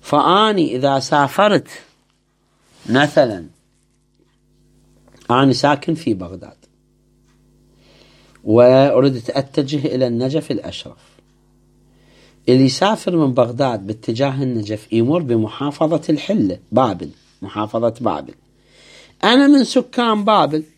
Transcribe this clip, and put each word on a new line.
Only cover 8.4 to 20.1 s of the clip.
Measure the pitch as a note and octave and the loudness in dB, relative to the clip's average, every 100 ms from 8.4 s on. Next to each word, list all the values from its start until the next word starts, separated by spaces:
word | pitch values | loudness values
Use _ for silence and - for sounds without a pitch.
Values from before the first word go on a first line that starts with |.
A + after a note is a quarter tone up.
وأردت | - A2+ B2 C3 C#3 A#2+ C#3 B2 - | 2 6 8 6 4 4 2 -2 -6
أتجه | C#3 C3 - C3+ D3 C3 | -6 -4 -4 -4 -4 -4
إلى | B2+ B2+ | -2 -2
النجف | A#2 C3 D3+ - | -2 -2 -4 -6
الأشرف، | A#2 - - - - _ _ _ _ _ _ _ _ _ _ _ _ _ _ - | -8 -8 -16 -18 -20 _ _ _ _ _ _ _ _ _ _ _ _ _ _ 2
اللي | B2+ | 4
يسافر | C3 - F#3+ A3 - | 4 2 0 0 -2
من | E3+ C#3 | 0 0
بغداد | B2 A#2 A#2+ C3+ A2 G2 | 0 0 0 -4 -4 -8
باتجاه | A2 - A#2 C#3 C3+ | -10 -8 -2 -2 -2
النجف | C3 A#2 G2+ G#2+ - | -4 -4 -6 -10 -2
يمر | A2+ A#2 E3+ | 0 2 0
بمحافظة | C#3 A#2 A2 - C#3+ C#3+ D#3 D#3 E3 | 0 -2 -2 -6 -8 -2 -2 -2 -2
الحلة، | D3+ - G3+ G2 F2+ _ | -4 -2 -2 0 -4 _
بابل، | A2+ B2 F2+ D#2 - _ _ | 0 0 -2 -10 -16 _ _
محافظة | F#2+ G#2 G#2+ A2+ A#2 A2+ | -12 -8 -6 -2 -4 -2
بابل. | A#2 D2+ C2+ - _ _ _ _ - - - _ | -4 -4 -10 -20 _ _ _ _ -20 -20 -20 _
أنا | G3 B3 C#4 | 2 4 6
من | C#4+ | 4
سكان | A3+ B3+ A#3+ - A#3 | 4 0 -2 -4 0